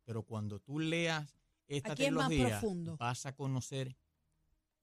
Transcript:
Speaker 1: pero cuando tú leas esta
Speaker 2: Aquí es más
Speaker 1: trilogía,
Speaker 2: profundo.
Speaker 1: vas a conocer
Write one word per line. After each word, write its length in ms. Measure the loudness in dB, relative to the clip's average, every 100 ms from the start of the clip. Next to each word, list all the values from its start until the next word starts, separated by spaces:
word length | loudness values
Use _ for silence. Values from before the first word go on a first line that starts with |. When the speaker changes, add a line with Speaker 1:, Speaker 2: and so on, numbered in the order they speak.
| -8
Speaker 1:
pero 180 | -6
cuando 360 | -6 -4 -4 -6
tú 200 | -6 -2
leas 560 | 0 2 2 0 -4 -12 _ _ -6
esta 260 | -4 -2
Speaker 2:
Aquí 120 | 2 4
es 60 |
más 160 | 4 4
Speaker 1:
trilogía, 300 | 6 4 4
Speaker 2:
profundo. 380 | 0 -2 -4 -2
Speaker 1:
vas 280 | -2 -2 -6
a 100 | -4
conocer 640 | -2 -2 -2 -4 -4 -8 _ _ _ _ _ _ _ _